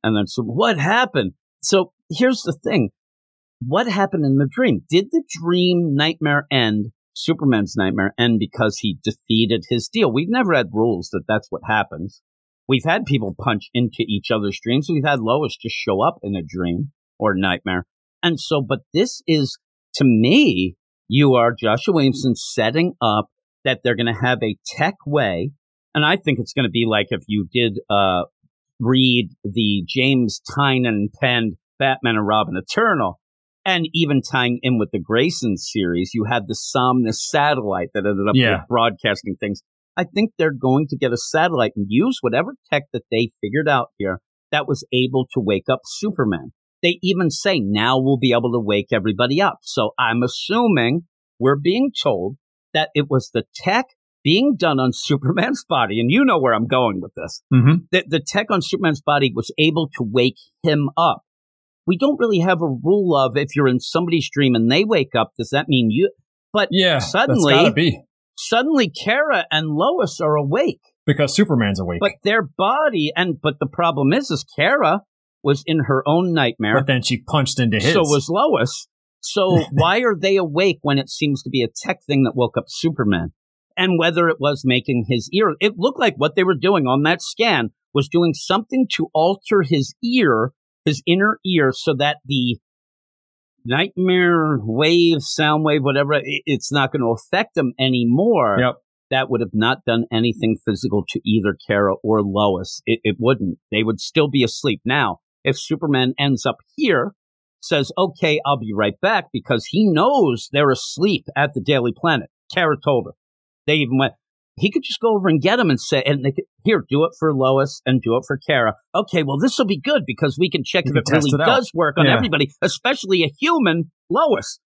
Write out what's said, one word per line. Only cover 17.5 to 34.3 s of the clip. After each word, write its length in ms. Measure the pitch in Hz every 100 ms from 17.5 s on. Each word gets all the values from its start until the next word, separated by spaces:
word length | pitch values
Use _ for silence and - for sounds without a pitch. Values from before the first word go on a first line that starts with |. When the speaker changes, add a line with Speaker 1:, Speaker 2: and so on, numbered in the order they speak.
| 90 101 90 87 _ _ _
Speaker 1:
And 160 | 175 160
so, 220 | - 156
but 180 | 120 135 _
this 280 | 160 247 - -
is, 300 | 156 135 - _ _ _ -
to 100 | 135
me, 720 | 110 117 220 196 92 92 - _ _ _
you 240 | 123 143
are 180 | 127 117
Joshua 420 | 117 113 117 - 170
Williamson 400 | 135 117 131 113
setting 580 | - - 110 147 175 -
up 240 | 117 107 - _ _ _ 135
that 160 | 127
they're 120 | 123 117
gonna 200 | 117 113
have 160 | 123 123
a 120 | 113 104 - -
tech 180 | 160 202 -
way. 460 | 143 110 87 120 - _ _ _
And 120 | - 151
I 100 | 190
think 240 | 156 127
it's 140 | 113
gonna 160 | - 120
be 160 | 120 117
like 200 | 107 101
if 140 | 101 -
you 220 | 104 90
did, 280 | 123 117 101 -
uh, 320 | 101 98 90 - _ _ _ _ _
read 500 | 113 131 131 123 95 _
the 400 | 104 101 107 101 85
James 540 | 131 131 131 117 - - -
Tynion 540 | 143 131 123 107 104 -
penned 380 | 135 120 113 - _ _
Batman 380 | 135 127 120 110
and 120 | 104
Robin 280 | 107 95 92
Eternal, 640 | 95 - 226 170 98 90 _ _ _ _ 196
and 220 | 180 160
even 280 | 165 156 139
tying 380 | -